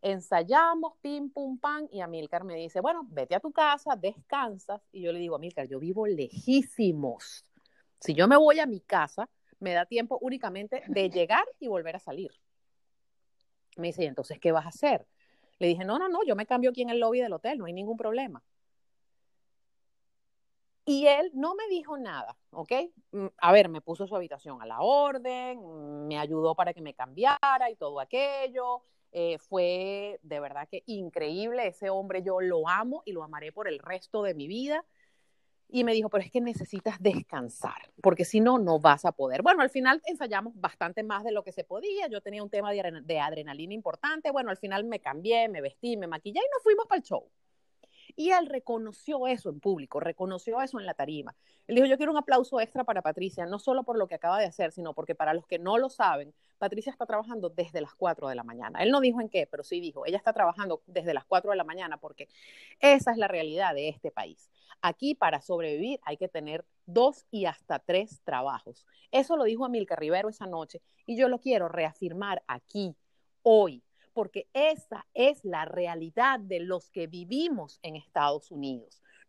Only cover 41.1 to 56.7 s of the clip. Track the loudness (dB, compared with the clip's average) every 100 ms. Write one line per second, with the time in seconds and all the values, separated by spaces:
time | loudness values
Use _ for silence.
41.1 | -4 -2 -4 -6 -10 -8 -8 -6 -6 -6
42.1 | -8 -10 -10 -6 -4 -2 0 -2 -4 -4
43.1 | 0 0 -2 -10 -10 -10 -8 -6 -4 -4
44.1 | -2 -2 -2 -2 -4 -4 -4 -4 -6 -6
45.1 | -6 2 2 2 -2 -8 -6 -6 -4 -4
46.1 | -8 -6 -2 0 2 4 4 4 0 0
47.1 | -6 -6 _ _ _ _ _ _ _ -20
48.1 | -4 2 4 2 -4 -4 -6 -6 -12 -6
49.1 | -2 0 -2 -4 -4 -2 -2 -2 -4 -4
50.1 | -4 -4 -6 -4 -2 -2 -4 -6 -4 -4
51.1 | -4 -10 -16 _ _ _ 6 6 6 4
52.1 | 0 4 4 4 0 0 -2 -2 0 0
53.1 | -2 -6 -6 -6 -4 0 0 0 -2 -2
54.1 | 0 0 2 0 0 -4 -2 -10 -8 -6
55.1 | -2 0 0 -2 -6 0 2 2 2 2
56.1 | 2 -4 _ _ _ -4